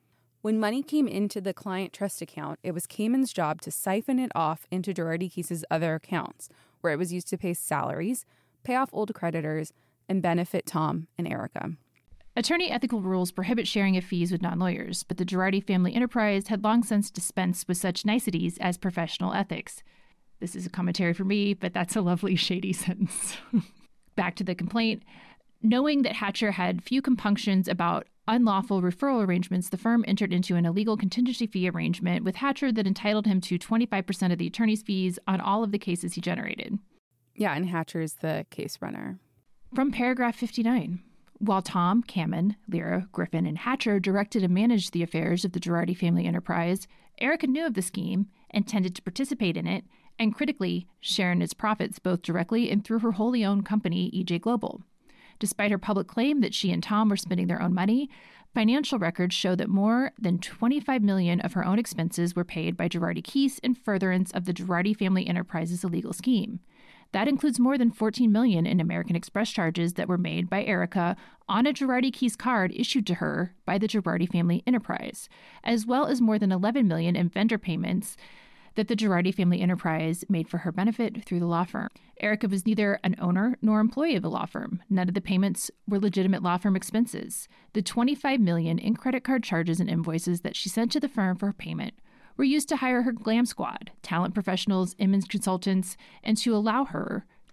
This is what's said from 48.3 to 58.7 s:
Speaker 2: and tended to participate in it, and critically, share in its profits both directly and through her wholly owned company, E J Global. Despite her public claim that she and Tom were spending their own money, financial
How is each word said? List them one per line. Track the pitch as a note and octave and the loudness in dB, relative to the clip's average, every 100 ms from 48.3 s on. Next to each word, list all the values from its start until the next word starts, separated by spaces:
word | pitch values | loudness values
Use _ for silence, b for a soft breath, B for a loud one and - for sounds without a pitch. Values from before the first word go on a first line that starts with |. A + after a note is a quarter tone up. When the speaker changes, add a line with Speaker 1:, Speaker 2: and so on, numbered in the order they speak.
| b b | b b
Speaker 2:
and | G#3 G3+ | -2 0
tended | G#3 F#3 F#3 | 0 -2 -4
to | |
participate | - F3 C4+ C4+ F#3+ D#3+ | -8 -4 -4 0 -2 0
in | E3+ | -2
it, | F#3+ - b b - | -4 -6 b b -2
and | A3 | -2
critically, | - D4 - F#3 F3 - _ | 0 -2 -2 -2 -2 -6 _
share | - - F3+ | -4 0 2
in | F3+ | 2
its | E3+ | 0
profits | - G#3+ G#3+ F3+ - | -2 -2 0 -2 -4
both | F#3 F3+ | -2 0
directly | - F#3+ F3+ A3+ A#3+ | 0 -2 0 2 2
and | G3+ | 2
through | - A3+ | 2 0
her | A#3+ | 2
wholly | F#3+ A3 B3 | 2 2 2
owned | G3+ G3+ | 4 2
company, | G3 G#3+ F#3 F3 F3+ | 2 0 2 0 0
E | F#3 | -2
J | E3+ E3+ | -2 0
Global. | A3+ A#3+ - - - _ b b b - | 0 0 -2 -8 -16 _ b b b -6
Despite | G#3 - G#3 | -4 0 0
her | G3 | 0
public | - G3 F#3 | 0 0 0
claim | - C4+ D4 | 0 2 4
that | G#3+ | 2
she | - F3+ | 0 0
and | F3 | 0
Tom | F3 G#3 G#3+ | 0 2 4
were | G3 | 2
spending | F3 F3+ F3 | 0 0 0
their | E3+ | 0
own | F3+ | 2
money, | F3+ F#3+ B3 C#4+ B B B B | 2 2 2 0 B B B B
financial | - A3 | 0 2